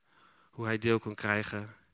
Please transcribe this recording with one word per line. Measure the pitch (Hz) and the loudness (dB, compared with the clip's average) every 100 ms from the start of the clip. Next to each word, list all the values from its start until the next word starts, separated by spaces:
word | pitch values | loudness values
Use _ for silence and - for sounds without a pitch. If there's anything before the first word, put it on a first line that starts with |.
| _ _ - _ _ | _ _ -20 _ _
hoe | - | -6
hij | 113 110 | -2 2
deel | 117 113 | 4 4
kon | 110 | 2
krijgen | 104 107 104 104 107 107 - _ | -4 0 0 -2 -6 -10 -14 _